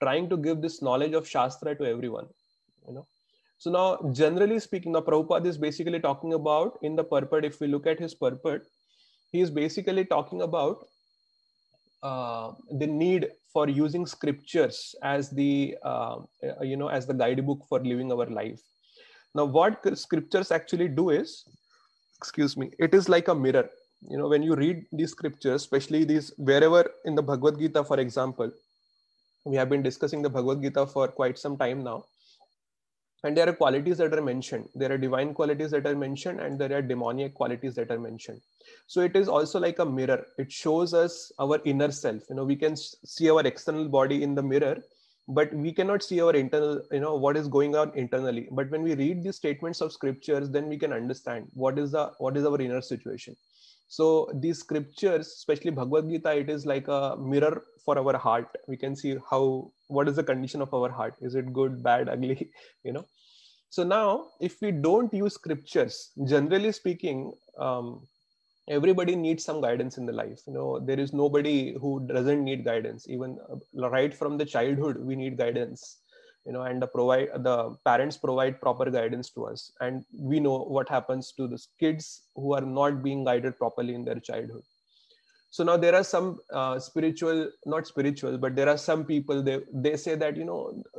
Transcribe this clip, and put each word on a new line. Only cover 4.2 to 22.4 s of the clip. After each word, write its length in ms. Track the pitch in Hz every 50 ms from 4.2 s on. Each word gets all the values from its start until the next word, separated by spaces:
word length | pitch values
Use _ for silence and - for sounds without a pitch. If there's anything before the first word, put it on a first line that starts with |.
| 156 151 165 185 208 208 226 220
speaking, 340 | - - - 185 180 165
now 100 | 165 160
Prabhupada 440 | 160 160 151 156 156 160 175 165 170
is 120 | 180 170 147
basically 420 | 151 151 147 - 165 170 170 165
talking 320 | 165 143 139 139 - 165
about 460 | 165 160 147 151 151 151 175 240 - -
in 140 | - 151 156
the 80 | 160 160
purport, 400 | - 151 139 139 139 160 156 151
if 160 | 151 147 -
we 60 | 151
look 200 | 143 143 143 143
at 120 | 165 160 160
his 160 | 170 160 -
purport, 520 | - 147 127 127 131 - 165 147 - - _ _ _ _ _ _ _ _ _ _ _ _ _
he 80 | - 170
is 100 | 185 170
basically 560 | 147 147 147 156 156 202 190 208 185 190 185
talking 340 | - 160 151 147 - 180 180
about, 440 | 180 165 160 165 143 156 214 - - - _ _ _ _ _ _ _ _ _ _ _ _ _ _ _ _ _ _ _ _ _ _
uh, 500 | - 139 131 127 123 120 117 117 113 117 - - - -
the 160 | 151 131 151
need 420 | 151 151 151 165 180 185 180 - - - _ _ _
for 160 | - 160 151 147
using 380 | 139 139 151 151 151 175 175
scriptures 880 | 143 - - - 151 143 143 - - - 175 143 123 - - - - - -
as 260 | - 139 143 143 139 135
the, 480 | 139 139 139 143 139 139 139 135 - -
uh, 380 | - 131 127 120 117 117 120 120 - - _ _
uh, 200 | - 135 - -
you 160 | - 131 135 139
know, 100 | 147 -
as 180 | - 135 127
the 60 | 131
guidebook 540 | 135 127 127 120 131 135 139 139 143 143 - -
for 120 | 135 127
living 300 | 127 127 123 123 131 131
our 160 | 123 120 120
life. 360 | 117 113 107 104 113 107 107 _ _ _ _ _ _ _ - - - - - _ _ -
Now, 100 | 147 147
what 400 | 143 131 160 175 214 214 - -
c-, 100 | 196 196
scriptures 540 | - - - 170 160 160 - - 190 185 -
actually 380 | 180 160 - - - 170 175 175
do 220 | 131 143 180 180
is, 340 | 180 160 311 - - - - _ _ _ _ _ _ _ _ _ _ _ _ _ _
excuse 400 | - - - - -